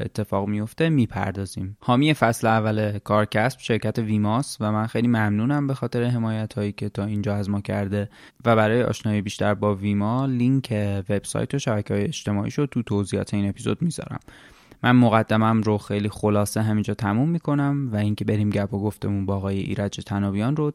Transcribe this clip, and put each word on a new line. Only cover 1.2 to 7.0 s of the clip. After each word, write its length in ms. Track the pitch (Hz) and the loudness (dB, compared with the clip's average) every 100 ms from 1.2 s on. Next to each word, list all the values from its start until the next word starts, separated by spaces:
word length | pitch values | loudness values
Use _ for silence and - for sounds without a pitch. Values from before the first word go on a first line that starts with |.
| 98 95 98 - 95 101 | -4 -4 -6 -8 -10 -6
حامی 340 | - 123 151 | 0 4 4
فصل 340 | 147 117 113 113 | 4 2 2 2
اول 520 | 110 107 107 107 104 | 2 2 0 0 -2
کارکسب 600 | - 107 107 107 120 - | 0 2 2 2 0 -2
شرکت 400 | - 107 107 117 | -2 0 0 -2
ویماست 580 | 110 107 104 117 143 - | 0 2 2 0 -2 -4
و 100 | 107 | -2
من 160 | 107 110 | 0 -2
خیلی 200 | 110 120 | 0 2
ممنونم 600 | 113 104 104 117 147 139 | 2 2 2 2 0 0
به 60 | |
خاطر 300 | 135 120 120 | -2 -4 -2
حمایت‌هایی 680 | 120 123 113 110 107 - 104 | 0 0 -2 -2 -4 -4 -4
که 180 | - 104 | -4 -6
تا 160 | - | -4